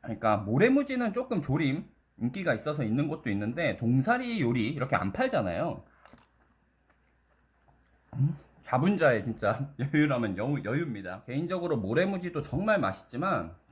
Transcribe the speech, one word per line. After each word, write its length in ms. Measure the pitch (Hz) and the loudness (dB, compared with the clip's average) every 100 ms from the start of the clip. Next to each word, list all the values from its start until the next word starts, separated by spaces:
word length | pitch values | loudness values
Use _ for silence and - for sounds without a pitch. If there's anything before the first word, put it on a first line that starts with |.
그러니까 340 | - 110 113 104 | -8 -2 2 2
모래무지는 760 | 101 120 220 269 277 254 233 | 2 4 6 4 2 -2 -2
조금 300 | 208 254 208 | -2 -2 -4
조림 480 | 143 139 151 147 - _ _ - | 0 0 2 0 -6 _ _ -4
인기가 360 | 120 156 175 | -4 -2 -2
있어서 300 | 113 - 143 | -2 -2 -2
있는 240 | 117 120 151 | 0 0 0
곳도 220 | 156 - | -2 -2
있는데 460 | 101 104 123 156 98 | -2 -2 -2 -2 0
동사리 640 | 117 127 135 247 254 226 | 2 2 4 0 0 0
요리 280 | 120 117 110 | 0 2 0
이렇게 260 | 156 131 | -2 0
안 180 | 113 95 | 0 0
팔잖아요. 680 | - 262 190 98 85 160 - - _ - - - _ _ _ _ _ _ _ _ _ _ _ _ _ _ _ _ _ _ | -2 0 0 0 -2 -4 -6 -14 _ -20 -20 -20 _ _ _ _ _ _ _ _ _ _ _ _ _ _ _ _ _ _
음? 220 | 123 139 151 - _ | 0 0 0 -12 _
자분자의 640 | - 127 170 202 156 117 | -4 2 2 4 4 4
진짜 440 | 101 110 104 113 135 | 0 0 0 0 -4
<laughs> 60 | - | -4
여유라면 560 | 131 151 151 127 113 92 | 0 2 4 2 0 -2
여유, 260 | 120 143 | -2 -2
여유입니다. 600 | 101 135 170 104 95 95 | -2 -2 -2 -6 -8 -12
개인적으로 520 | - 131 170 185 170 135 | -6 -4 -2 -4 -2 -2
모래무지도 640 | 95 127 190 196 175 156 | 0 2 2 0 -4 -6
정말 360 | 139 156 208 202 | -4 -2 2 2
맛있지만, 800 | 104 95 - 120 180 147 82 87 _ | 2 -4 -10 -6 -2 -2 -4 -12 _